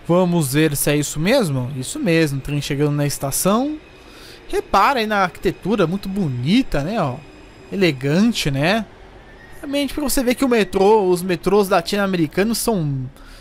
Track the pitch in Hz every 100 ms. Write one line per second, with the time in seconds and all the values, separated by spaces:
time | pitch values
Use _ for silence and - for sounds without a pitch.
0 | - 175 180 170 139 143 160 143 151 147
1 | 147 151 175 277 175 131 123 135 127 311
2 | 214 165 156 139 143 147 - 143 147 147
3 | 147 - 135 - 185 220 285 311 - -
4 | - - - - - 381 - 196 226 262
5 | 214 208 180 - 190 - 175 214 160 196
6 | 196 196 156 123 123 247 - 151 151 226
7 | 143 123 - - - - - 190 175 131
8 | 139 170 233 - 151 135 156 220 202 -
9 | - - - - - - 294 285 269 -
10 | 277 - 240 240 269 233 196 190 196 220
11 | 185 175 185 170 208 202 190 190 - 214
12 | 196 180 147 - 220 214 233 202 147 135
13 | 131 - - -